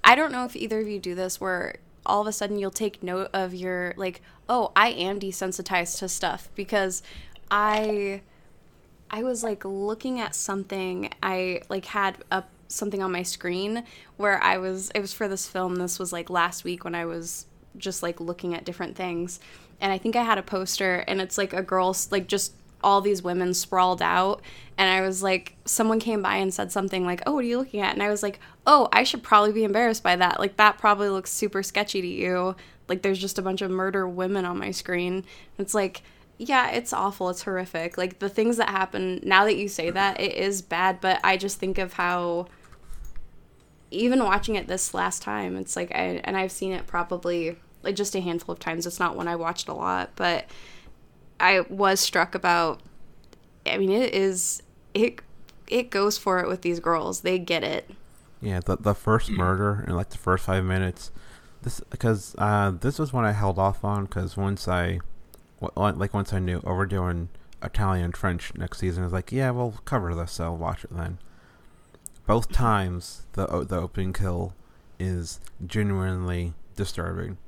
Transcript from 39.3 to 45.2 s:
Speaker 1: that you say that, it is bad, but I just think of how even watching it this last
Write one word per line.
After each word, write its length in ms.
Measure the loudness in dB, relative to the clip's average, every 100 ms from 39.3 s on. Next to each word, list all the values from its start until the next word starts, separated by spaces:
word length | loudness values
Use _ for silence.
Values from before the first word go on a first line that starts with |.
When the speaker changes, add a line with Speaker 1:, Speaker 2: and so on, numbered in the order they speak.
| 8
Speaker 1:
that 100 | 8
you 120 | 2 -2
say 200 | -2 -2
that, 300 | 2 0 2
it 160 | -2
is 260 | 0 -2 -2
bad, 380 | -2 2 2 2
but 180 | 2 4
I 140 | 4 2
just 200 | -2 -4
think 200 | -2 -2
of 140 | -2
how 540 | -2 0 0 0 -2 -4 -14 -20 -20 -12 -10 -6 -8 -8 -14 -20 -20 _ -20 -10
even 320 | 0 4 4
watching 320 | 4 2 2
it 120 | -2 -2
this 260 | -4 -2
last 280 | -2 -2 -4